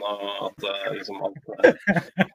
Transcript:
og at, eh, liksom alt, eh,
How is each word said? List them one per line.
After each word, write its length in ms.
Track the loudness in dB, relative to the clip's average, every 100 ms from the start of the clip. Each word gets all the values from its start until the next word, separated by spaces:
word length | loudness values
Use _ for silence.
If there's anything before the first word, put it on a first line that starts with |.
og 460 | -6 -4 -6 -6 -8
at, 160 | -6
eh, 260 | -6 -4 -6 -6
liksom 260 | -8 -8
alt, 160 | -8 -8 -12 4
eh, 640 | 6 6 0 0 -2 0 0